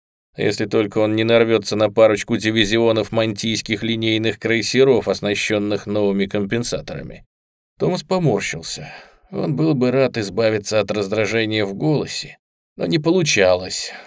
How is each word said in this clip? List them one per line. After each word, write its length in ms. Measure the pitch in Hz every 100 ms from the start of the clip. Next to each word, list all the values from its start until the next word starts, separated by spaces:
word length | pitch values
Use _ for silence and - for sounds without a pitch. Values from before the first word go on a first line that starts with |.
| _ _ _
если 300 | - 104 104
только 340 | 107 113 104 110
он 180 | 107 110
не 80 |
нарвётся 520 | 113 117 113 110 - 104
на 140 | 107
парочку 480 | 104 110 107 - 117
дивизионов 720 | 107 113 98 113 117 110 101
мантийских 720 | 113 113 101 113 107 - 107
линейных 560 | 113 113 113 110 113 107
крейсеров, 680 | 107 113 101 123 135 117 101
оснащённых 800 | 95 104 104 - 107 104 104 -
новыми 380 | 104 101 98
компенсаторами». 1000 | 95 107 98 117 120 78 - 71 67 - - _ _ _ _ _
Томас 260 | 160 180
поморщился. 840 | - 185 160 101 - 82 - - - - - _ _
Он 240 | - 165
был 200 | 131 156
бы 160 | 143 123
рад 260 | 131 131 117
избавиться 640 | 98 92 110 110 101 107
от 100 | 101
раздражения 760 | 104 98 107 101 113 107 110 98
в 80 |
голосе, 640 | 98 156 139 85 - - - _ _ _ -
но 100 | 175
не 120 | 165
получалось, 960 | 160 185 165 - 92 90 92 - - -